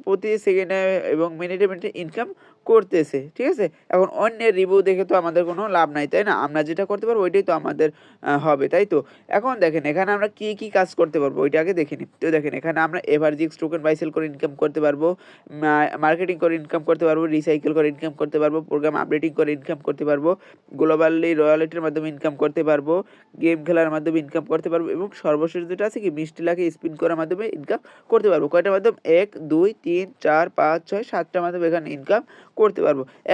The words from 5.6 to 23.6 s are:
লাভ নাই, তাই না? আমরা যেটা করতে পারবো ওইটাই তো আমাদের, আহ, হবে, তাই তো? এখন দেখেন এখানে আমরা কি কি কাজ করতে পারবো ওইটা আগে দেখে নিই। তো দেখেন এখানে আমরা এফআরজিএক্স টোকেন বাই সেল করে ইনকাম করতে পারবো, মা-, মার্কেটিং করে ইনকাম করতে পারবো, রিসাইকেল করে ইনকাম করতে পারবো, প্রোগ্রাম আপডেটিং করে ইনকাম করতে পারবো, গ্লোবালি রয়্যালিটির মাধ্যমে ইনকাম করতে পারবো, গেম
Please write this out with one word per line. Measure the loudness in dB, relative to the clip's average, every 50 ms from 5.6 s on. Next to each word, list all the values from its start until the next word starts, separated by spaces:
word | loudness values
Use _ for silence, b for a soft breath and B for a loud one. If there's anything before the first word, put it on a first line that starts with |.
| -2 0 2
লাভ | 2 2 2 0
নাই, | -4 -4 0
তাই | 0 0 2 2
না? | 0 0 -2
আমরা | -2 -2 -2 -2 -2
যেটা | -4 -4 -4 -4
করতে | -4 -2 -2 0
পারবো | 0 0 2
ওইটাই | 2 2 2 2 0
তো | 0 -2
আমাদের, | -2 -4 0 0 0 0
আহ, | 0 -4 -18 -20 -20 _ -2 0 0 2 2
হবে, | 2 2 2 2 2
তাই | 2 2 2 2
তো? | 2 0 B B B B B -2 -2
এখন | 0 0 -2 0 2 2
দেখেন | 2 2 0 -2 -2
এখানে | -2 0 0 0 0
আমরা | 0 -2 -2 -4 -6
কি | -8 -8 -6 -8
কি | -4 0 0 0
কাজ | 0 2 0 0
করতে | 0 2 2 0
পারবো | 0 0 0 0 0
ওইটা | 2 2 0
আগে | 0 0 0 -2
দেখে | -2 -4 -6 -10
নিই। | -12 -14 _ -4
তো | -2 0 0
দেখেন | 0 0 -4 -6 -6
এখানে | -6 -4 -2 0 -2
আমরা | -2 -2 -4 0 0 2
এফআরজিএক্স | 2 2 2 0 0 -2 -4 -4 -6
টোকেন | -6 -4 -4 0 0
বাই | 0 0 0
সেল | -2 -4 -4
করে | -4 -4 -4
ইনকাম | -4 -4 -6 -6 -2 -2
করতে | -2 -2 0 0 0
পারবো, | 0 2 2 0 0 0 B B B B B B -18 -8 -4
মা-, | 0 2 2 2 2 0 -2 0 0
মার্কেটিং | 0 0 0 -2 -4 -2 0
করে | 0 0 0 -2
ইনকাম | -4 -4 -6 -2 0 0
করতে | 0 2 2 2
পারবো, | 2 2 0 0 0
রিসাইকেল | 0 0 0 0 0 0 0 2 2
করে | 2 0 0
ইনকাম | -4 -8 -8 -6 -6
করতে | -4 -2 0 0
পারবো, | 0 0 0 -2 -4 -2
প্রোগ্রাম | -2 -2 0 0 0 -2
আপডেটিং | -2 -2 -2 -2 -2 -2 0 0
করে | 0 0 -2 -4
ইনকাম | -6 -8 -10 -6 -6
করতে | -6 -4 -2 -2 0
পারবো, | 0 2 2 0 0 -2 B B B B _ -10 -4 0
গ্লোবালি | 2 2 4 4 4 4 2 2 0 2 2 2
রয়্যালিটির | 4 4 4 2 2 -2 -4 -4 -4
মাধ্যমে | -4 -4 -4 -6 -6 -6
ইনকাম | -6 -6 -6 -2 -2
করতে | -2 0 0 0 0 2
পারবো, | 0 0 0 0 -2 -2 -2 b b b b _ -6 -2
গেম | 0 0 0 0